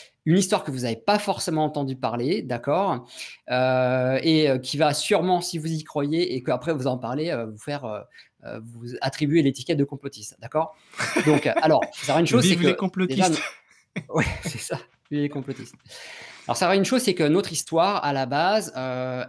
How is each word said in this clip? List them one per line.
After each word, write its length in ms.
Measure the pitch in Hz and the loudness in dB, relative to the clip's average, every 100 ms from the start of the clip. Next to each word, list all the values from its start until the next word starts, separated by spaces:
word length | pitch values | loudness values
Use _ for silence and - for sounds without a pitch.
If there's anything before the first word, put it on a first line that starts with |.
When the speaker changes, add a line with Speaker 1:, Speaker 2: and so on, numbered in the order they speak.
| - _ | -16 _
Speaker 1:
Une 120 | - 175 | 2 4
histoire 260 | 190 202 | 4 0
que 80 | - | -2
vous 140 | 131 | -4
avez 120 | 120 113 | -4 -2
pas 220 | - 208 | 0 0
forcément 460 | 208 185 - 156 | 0 -2 -2 0
entendu 320 | 151 147 139 127 | 0 -2 -4 -4
parler, 460 | 127 117 127 208 | -4 -2 -2 -2
d'accord, 680 | 156 120 - 156 196 127 120 - - - - | -2 -4 0 0 0 -2 -6 -16 -16 -16 -4
euh, 680 | 127 127 127 127 131 127 131 | 0 2 2 2 2 2 2
et, 280 | 165 160 151 | 4 4 4
euh, 80 | 131 | 2
qui 180 | 127 143 | -2 2
va 180 | 151 | 2
sûrement, 460 | 143 - 202 180 180 | 2 2 2 2 0
si 180 | 170 170 | 0 -6
vous 140 | 156 | -4
y 120 | 160 | -4
croyez, 500 | 156 151 143 160 180 | -4 -4 -2 0 -2
et 80 | 127 | -2
qu'après 300 | 127 123 165 | -2 -2 -2
vous 140 | 156 131 | -2 -2
en 120 | 123 | -2
parlez, 320 | 117 135 165 | -4 -4 -4
euh, 160 | 135 113 | -4 -6
vous 120 | 110 | -10
faire, 260 | - 143 | -8 -8
euh, 160 | 127 107 - - - _ | -6 -10 -12 -20 -20 _
euh, 160 | 113 113 | -14 -14
vous 300 | 113 117 120 127 | -14 -14 -12 -6
attribuer 420 | 135 - 147 165 | -6 -2 2 4
l'étiquette 360 | 139 131 - 156 | 4 0 -2 0
de 60 | |
complotiste, 520 | 139 135 139 - 104 - | 0 -4 -12 -12 -16 -16
d'accord ? 360 | 117 156 160 - _ - - - 147 | -6 -2 -2 -6 _ -8 -4 0 4
Donc, 200 | 147 131 | 4 2
euh, 60 | 110 | 2
alors, 220 | 156 139 - | 4 4 2
faut 120 | - - | -4 0
savoir 120 | 147 | 2
une 80 | 170 | 4
chose, 180 | 240 | 4
Speaker 2:
Vive 140 | 185 175 | 4 4
Speaker 1:
c'est 80 | 180 | 4
Speaker 2:
les 60 | |
Speaker 1:
que 60 | - | 2
Speaker 2:
complotistes. 520 | 190 190 185 135 185 | -2 -2 -2 2 2
Speaker 1:
déjà, 720 | 151 - - _ _ _ - - | 2 -4 -12 _ _ _ -12 -4
<laughs> 80 | |
ouais, 120 | 156 - - | -2 0 -2
c'est 160 | - - | -8 -10
ça, 200 | - 156 - _ _ | -8 -8 -10 _ _
vive 120 | 147 | -2
les 60 | 147 | -2
complotistes. 460 | 143 135 131 113 - _ - - - - - - | -4 -8 -10 -12 -18 _ -20 -18 -18 -18 -14 -6
Alors, 80 | - | 0
ça 100 | 175 | 4
va 80 | |
une 100 | 196 | 4
chose, 180 | 190 254 | 4 2
c'est 120 | 240 | 2
que 80 | 180 | 2
notre 300 | 151 165 190 | 4 4 2
histoire, 520 | 156 - 165 180 202 | -4 0 2 2 2
à 80 | 147 | 0
la 140 | 139 131 | -2 0
base, 460 | 139 175 214 165 - | 0 2 2 -2 -6
euh, 480 | 131 127 127 127 | -6 -4 -4 -6